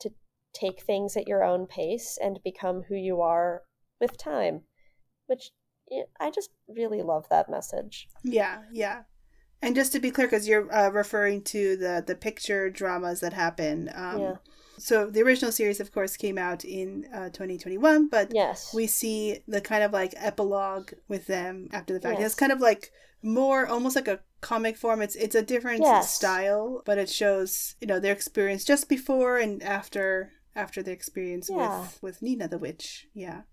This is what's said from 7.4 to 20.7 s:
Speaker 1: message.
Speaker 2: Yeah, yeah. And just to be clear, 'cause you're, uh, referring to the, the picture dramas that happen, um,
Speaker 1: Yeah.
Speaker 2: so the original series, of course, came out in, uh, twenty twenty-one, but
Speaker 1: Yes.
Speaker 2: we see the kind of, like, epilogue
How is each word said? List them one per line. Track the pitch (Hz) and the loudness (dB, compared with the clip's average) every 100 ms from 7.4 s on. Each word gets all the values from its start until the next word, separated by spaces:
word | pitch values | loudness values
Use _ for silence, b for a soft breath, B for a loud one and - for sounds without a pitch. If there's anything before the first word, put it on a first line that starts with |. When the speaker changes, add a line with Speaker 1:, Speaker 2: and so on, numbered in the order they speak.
| - | 2
Speaker 1:
message. | 143 - - - - - - | -4 -6 -8 -8 -14 -18 -8
Speaker 2:
Yeah, | 247 233 196 196 214 | 0 2 2 -2 -12
yeah. | 226 202 196 226 _ _ _ _ _ | -6 -6 -6 -12 _ _ _ _ _
And | 262 247 | 0 2
just | 269 | 2
to | 269 | 2
be | 254 | 0
clear, | 247 247 | 2 2
'cause | 220 214 | 2 4
you're, | 214 202 | 2 4
uh, | 214 202 | 4 4
referring | 202 202 214 202 202 202 | 4 0 2 2 0 -4
to | 214 196 190 | 0 0 2
the, | 185 175 - | 0 -2 -2
the | 180 | -4
picture | 220 214 - 202 190 | -4 -6 -2 0 0
dramas | 190 190 180 180 175 | -2 -4 -2 -4 -4
that | 175 | -4
happen, | 190 170 165 156 156 165 | -2 -2 -2 -4 -2 -6
um, | - 180 202 | -8 -6 -4
Speaker 1:
Yeah. | 196 185 b b b b | -4 -6 b b b b
Speaker 2:
so | - 226 208 | 0 2 2
the | 214 | 4
original | 240 254 247 | 6 6 4
series, | 220 214 202 | 0 0 0
of | 208 | -4
course, | - 196 - | -4 -4 -2
came | 208 190 | -4 -2
out | 180 175 | -4 -4
in, | 185 190 190 196 196 | -8 -6 -6 -8 -10
uh, | 233 185 | -10 -10
twenty | - 190 180 | -8 -8 -8
twenty-one, | 180 190 294 302 302 | -6 2 6 6 6
but | 233 196 | 4 2
Speaker 1:
Yes. | 220 175 - - | 2 2 0 -6
Speaker 2:
we | 226 220 | -4 0
see | - 226 214 214 202 - | 0 -2 -2 -2 -4 -4
the | 202 | -4
kind | 202 214 | 0 2
of, | 208 | 2
like, | 208 185 - | 2 -2 -2
epilogue | 208 208 202 196 196 | -4 -2 0 0 -2